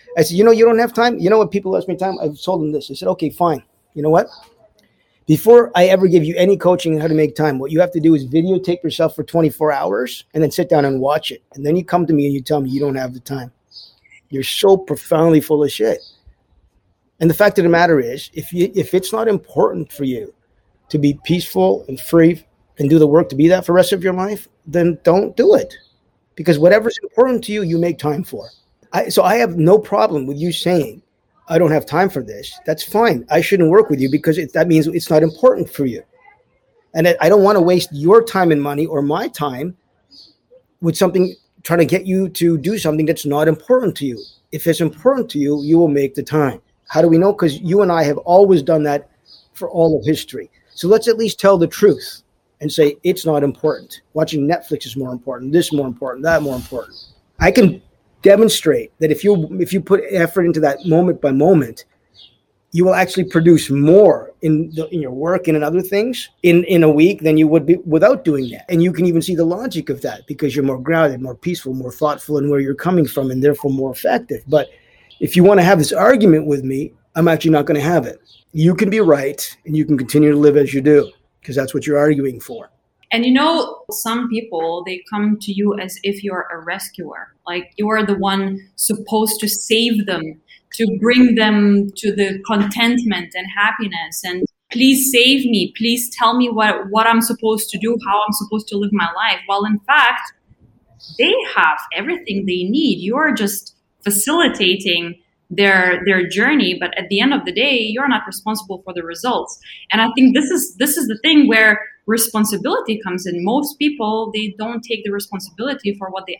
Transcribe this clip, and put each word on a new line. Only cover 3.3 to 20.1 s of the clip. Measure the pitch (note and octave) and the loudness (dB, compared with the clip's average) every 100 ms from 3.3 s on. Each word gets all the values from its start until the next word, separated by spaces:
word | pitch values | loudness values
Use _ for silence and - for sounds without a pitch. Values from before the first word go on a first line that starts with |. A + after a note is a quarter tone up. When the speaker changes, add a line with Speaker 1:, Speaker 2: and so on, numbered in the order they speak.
| - F3 C#3 - _ _ | -2 -2 -2 -8 _ _
Speaker 1:
You | D#3 | -6
know | D3+ | 2
what? | E3 - - - _ _ _ _ _ _ _ - | 2 0 -6 -20 _ _ _ _ _ _ _ 0
Before | D#3 G#3+ A#3+ A#3 F3 | 2 6 6 6 4
I | F#3 | 4
ever | F#3+ F#3 | 4 4
give | E3+ | 2
you | D#3 E3+ | 2 0
any | F3+ G3 | 2 2
coaching | F3+ F3+ E3+ D#3 | 2 0 0 -2
on | |
how | D#3+ | 0
to | |
make | D#3 D3+ - | 0 0 0
time, | D3+ C3+ | -2 -2
what | C#3 | -2
you | D#3+ | 0
have | F3 | 0
to | E3+ | 2
do | D#3 D#3 | 2 2
is | C3 | 2
videotape | D3+ F3+ F#3 F#3 F3 | -2 0 0 -2 -4
yourself | D#3+ - D#3+ - | -4 -2 -2 -4
for | |
twenty-four | D3+ E3+ D#3+ - D3+ | -4 0 0 0 -2
hours | C#3 D3+ - B3+ - - | -2 -2 -4 -4 -10 -8
and | D#3 | -2
then | D3+ | -2
sit | - F3+ | 0 0
down | D#3 | 2
and | C#3 C3+ | 2 0
watch | C3+ D3+ - | -2 -2 -4
it. | - _ | -14 _
And | C#3 | -10
then | C#3+ F3 | -2 -2
you | E3+ | 0
come | F3+ D#3+ | -2 0
to | |
me | D3+ C#3+ | 0 0
and | |
you | C#3 | -2
tell | B2+ D3+ | -2 -4
me | C3+ | -2
you | C3+ | -4
don't | C#3+ C3 | -4 -4
have | B2+ | -8
the | B2+ | -10
time. | - C#3 B2 _ _ - - _ _ _ _ | -12 -12 -12 _ _ -20 -20 _ _ _ _
You're | C3+ | -8
so | B2+ - G3 F#3+ | -6 0 2 2
profoundly | - D3 - D#3+ E3 D#3 | 0 -8 -2 0 4 2
full | - D3+ | 2 0
of | C#3+ | -2
shit." | - A2 - - _ _ _ _ _ _ _ _ _ _ - | -2 -2 -2 -8 _ _ _ _ _ _ _ _ _ _ -2
And | E3 | 0
the | D#3+ | 4
fact | G#3 G3+ | 2 2
of | |
the | E3+ | 2
matter | E3+ F3 D3+ | 4 4 2
is, | A#2+ C#3 - | 0 -6 -12
if | - - | -14 -8
you, | F3 F3+ | -4 -2
if | F#3+ - | -2 -2
it's | F3+ F#3 | -2 -2
not | A3 A3+ | -4 -2
important | G3 - C#3 G3 F#3 D3 | -2 -4 0 0 0 -10
for | - | -8
you, | C3+ | -6